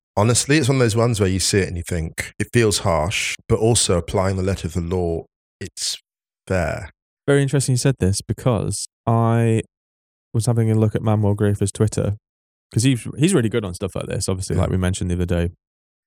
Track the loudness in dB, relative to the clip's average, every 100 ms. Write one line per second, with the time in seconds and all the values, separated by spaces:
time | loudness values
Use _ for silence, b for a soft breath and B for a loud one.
0 | _ 0 2 2 2 2 2 2 2 2
1 | 0 2 0 0 2 0 0 -4 -6 -6
2 | -6 -8 -12 -8 0 2 2 2 0 0
3 | 0 -2 -6 -6 -2 2 2 2 2 0
4 | 0 -2 0 0 -2 -2 -4 -6 -4 -2
5 | -2 -4 -8 _ _ -18 -16 -8 -8 -8
6 | _ _ _ _ -4 -2 -2 -6 -12 _
7 | _ _ 0 2 2 0 0 2 2 2
8 | 0 -2 -6 -4 0 0 -2 -8 -10 _
9 | 0 2 2 2 2 0 -2 _ _ _
10 | _ _ _ -2 0 2 2 4 2 0
11 | 0 2 2 2 0 0 -2 0 0 0
12 | -2 -4 _ _ _ _ _ 0 2 0
13 | -4 0 2 2 2 0 -4 -6 -6 -6
14 | -6 -4 -4 -4 -2 -2 0 0 -2 -2
15 | -2 -2 -2 0 -2 -6 _ _ _ _